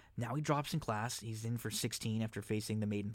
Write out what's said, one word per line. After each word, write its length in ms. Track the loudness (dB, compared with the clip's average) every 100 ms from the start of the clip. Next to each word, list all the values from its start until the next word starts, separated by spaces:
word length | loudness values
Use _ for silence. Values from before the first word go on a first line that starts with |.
| -10 -4
Now 180 | -2
he 80 | 0
drops 320 | 2 2 2
in 60 | 0
class. 400 | 0 0 0 -2
He's 240 | -4 -4
in 140 | -2 -2
for 120 | -2
sixteen 520 | 0 0 0 0 2
after 200 | 0 -2
facing 380 | 0 0 2 0
the 80 | 2
maiden 260 | 0 -2